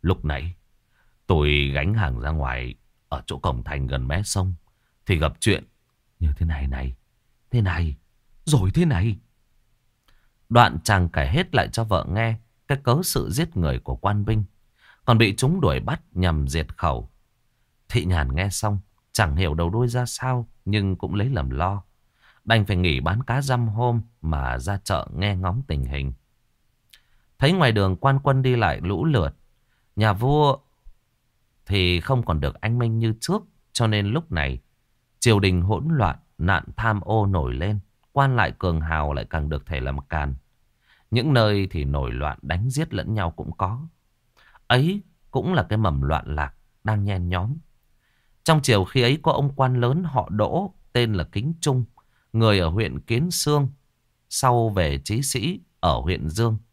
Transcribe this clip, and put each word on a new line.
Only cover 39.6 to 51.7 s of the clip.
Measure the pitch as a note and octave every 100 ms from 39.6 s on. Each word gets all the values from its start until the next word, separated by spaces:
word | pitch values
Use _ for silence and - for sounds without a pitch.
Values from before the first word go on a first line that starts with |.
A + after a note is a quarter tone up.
| -
thể | C#2+
làm | C2 C#2
càn. | - D#2 C#2+ C2+ _ _ _ _ _ _ _
Những | A2+ C#3
nơi | C3 G#2+ G2+ F#2+
thì | E2+ C#2
nổi | C#2+ B1+
loạn | A#1+ D2 -
đánh | C2 E2+ A#2
giết | C3 D#3+
lẫn | F#2+ -
nhau | G#2+ E2+
cũng | - - -
có. | F#2+ A#2+ D#3+ _ _ _ _ _ _ _ _
Ấy | B2 D#3 G3+ - _ _
cũng | C3+ -
là | F3
cái | E2+ G#2+
mầm | G2+ C#2+
loạn | C#2 D2+ - D2+
lạc | D2 - _ _
đang | - G#2+
nhen | G2+ F#2+ F2
nhóm. | F2+ G#2 D#3 - _ _ _ _ _ _ _
Trong | - D#3
triều | C3+ G#2
khi | F#2 C3
ấy | A#2+ D3
có | -
ông | - C#3 C#3
quan | C3 B2+
lớn | A#2+ D3+
họ | F3 C3 -
Đỗ, | G2+ G#2 D#3 G3 - -
tên | A#2+ A#2+
là | G2+
Kính | C#2+ G2+ C3 E3
Trung, | D3+